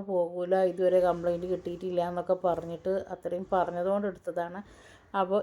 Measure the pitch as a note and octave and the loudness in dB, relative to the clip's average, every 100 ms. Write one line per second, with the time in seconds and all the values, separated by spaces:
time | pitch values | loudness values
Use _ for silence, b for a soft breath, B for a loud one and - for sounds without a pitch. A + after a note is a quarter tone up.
0 | G3 F3+ E3+ F3+ F3+ F#3+ F#3 F3 F3+ F#3 | 0 0 0 -2 2 4 4 4 4 6
1 | F3+ E3+ F3 F3 F3+ F3+ F3+ F3 F#3 F3 | 4 2 0 -2 -2 -4 -4 -6 -4 -2
2 | F3 F3+ F3 F3+ F3+ E3 E3+ E3+ F#3 F#3+ | -2 -4 -2 0 2 0 -4 -6 -2 -4
3 | - F3+ E3+ F3 F#3+ F#3+ E3+ F3 F3+ G3+ | -4 -10 -6 -6 0 0 0 0 0 0
4 | G3+ F3+ - E3+ E3+ F#3 - B B B | -2 -6 -8 -4 -6 -8 -16 B B B
5 | B G3 F#3 G3+ | B -2 2 0